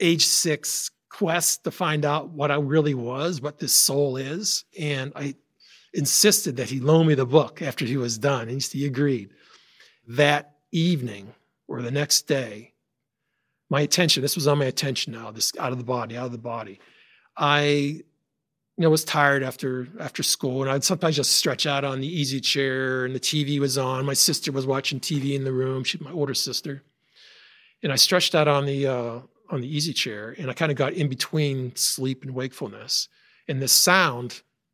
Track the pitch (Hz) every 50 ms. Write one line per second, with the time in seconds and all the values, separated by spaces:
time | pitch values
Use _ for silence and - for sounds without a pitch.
0 | - 170 170 156 - - - - - 165 151 143 - - - - - - - _
1 | _ _ - - 208 165 165 175 165 - - - - 170 - - 185 160 151 151
2 | 147 147 147 156 - 175 165 143 143 143 143 151 147 135 147 160 147 151 139 127
3 | 117 120 123 135 151 175 180 131 120 147 147 - - 117 - - - - 139 143
4 | 143 139 127 131 135 135 156 190 214 - - - - _ - 190 156 147 143 135
5 | 131 143 - - 143 139 139 _ _ _ _ _ _ - - - _ _ - -
6 | 143 - - - - 208 - - - 147 127 123 123 - 131 135 123 147 160 165
7 | 160 156 151 131 131 120 135 156 131 - - - 170 139 - - 139 113 135 135
8 | 123 120 113 110 117 143 139 123 117 113 127 139 135 - - 135 143 143 127 131
9 | 147 143 131 113 98 - _ _ _ _ - - _ _ _ _ - - _ _
10 | _ 117 117 131 147 147 147 147 - - _ _ _ _ - 165 160 180 175 143
11 | 123 113 101 101 98 107 - _ _ _ _ _ _ - - 113 123 120 131 143
12 | 147 - - - - - 147 135 123 113 104 107 117 - _ _ _ _ _ _
13 | _ _ _ _ _ _ _ _ _ _ _ _ _ - 135 143 147 143 - -
14 | 180 156 - 139 131 143 - 175 139 147 147 147 139 131 127 - 151 139 127 -
15 | - - 113 113 113 110 110 110 - - - - - 127 127 123 117 120 127 123
16 | 113 113 113 123 127 123 120 117 117 120 117 117 110 98 98 - _ _ _ _
17 | _ _ _ _ _ _ _ - 156 143 147 147 147 147 147 147 143 143 156 175
18 | - _ _ _ _ _ _ _ _ _ _ _ _ _ _ - 165 160 156 156
19 | 156 - - 156 143 143 139 139 131 131 120 - - 131 127 127 123 143 190 226
20 | 156 143 - - - - - - - 135 127 135 135 135 135 143 - - 185 -
21 | 175 160 156 147 131 - - - - 160 127 - - 151 139 139 139 139 135 131
22 | 135 151 180 160 143 131 135 131 - - - 143 139 135 131 131 131 131 131 131
23 | 127 127 131 127 - - 151 151 143 135 147 139 143 135 127 139 131 127 131 131
24 | 135 143 135 - - - 147 - - 156 135 135 131 135 131 135 131 - 143 127
25 | - - 156 143 131 139 139 135 135 135 131 127 131 131 131 131 127 - - 165
26 | 151 135 175 165 143 135 123 - - 135 120 - - 151 139 135 - _ _ _
27 | _ _ _ - - - - - - - _ _ _ _ _ _ - 147 135 -
28 | - - 190 180 165 - - 160 151 147 143 143 139 139 139 139 139 135 131 123
29 | 117 117 113 123 - - _ _ _ - - 131 120 135 156 147 151 165 127 -
30 | - 127 107 104 107 113 - - 160 131 123 - 170 156 143 - 135 120 - -
31 | 151 139 131 123 - - - 156 151 143 135 131 127 123 127 - - - - -
32 | 131 131 131 131 - 135 127 127 131 131 - - 147 104 98 101 110 120 - -
33 | - - _ _ _ _ _ _ _ - 143 131 135 127 - - - 180 180 190
34 | 180 151 123 120 123 120 - - - _ _ _ _ _